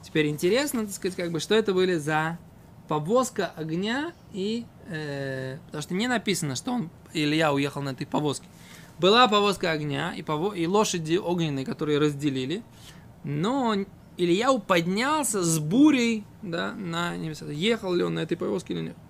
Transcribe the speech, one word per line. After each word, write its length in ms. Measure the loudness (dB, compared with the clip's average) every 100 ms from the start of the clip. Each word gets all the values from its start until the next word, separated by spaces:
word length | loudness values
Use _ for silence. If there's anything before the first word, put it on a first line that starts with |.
Теперь 260 | -2 0 0
интересно, 580 | 2 2 2 0 -2 -4
так 80 |
сказать, 220 | -4 -6 -4
как 160 | -4
бы, 80 | -4
что 160 | 2 2
это 180 | 4
были 220 | 2 2 2
за 420 | 0 0 0 -4 -12 -20 -20 -20 -4
повозка 640 | -4 2 2 2 -2 -4 -4
огня 580 | -6 -4 -2 -2 -4 -10 -14
и, 340 | -6 -4 -4 -6 -18 -10
э, 720 | -8 -6 -6 -6 -6 -8 -10 -10
потому 140 | -10
что 120 | -6
не 140 | -2 0
написано, 480 | 0 0 -2 -2 -4
что 160 | -4
он, 180 | -4 -4 -10 -8
Илья 400 | -2 0 2 2
уехал 280 | 2 0 -4
на 80 | -8
этой 180 | -6 -4
повозке. 400 | -2 0 -4 -8 -20 -20 -20 -20 0
Была 280 | 4 6 6
повозка 440 | 6 2 2 0
огня 420 | -2 -2 -4 -4 -6
и 60 |
пово-, 340 | -4 -2 -2 -2
и 120 | 2
лошади 500 | 2 2 0 0 0
огненные, 480 | 2 0 0 -2 -4
которые 340 | -4 0 2
разделили, 640 | 2 2 -2 -2 -4 -6 -8 -20 -20 -20 -20 -12
но 520 | -6 -2 0 0 0 0 -2 -12 -20 -2
Ильяу 420 | 2 4 4 2
поднялся 840 | 4 2 4 0 2 0 0 0
с 160 | 0 0
бурей, 680 | 2 6 8 8 4 0 -6 -16
да, 320 | -8 -4 -4
на 420 | -4 -6 -4 -4 -4
небеса. 300 | -8 -8 -10
Ехал 480 | -2 0 0 0
ли 100 | 0
он 120 | 0 -2
на 40 |
этой 180 | -2 -2
повозке 360 | -2 -4 -4
или 80 | -6
нет? 160 | -6 -10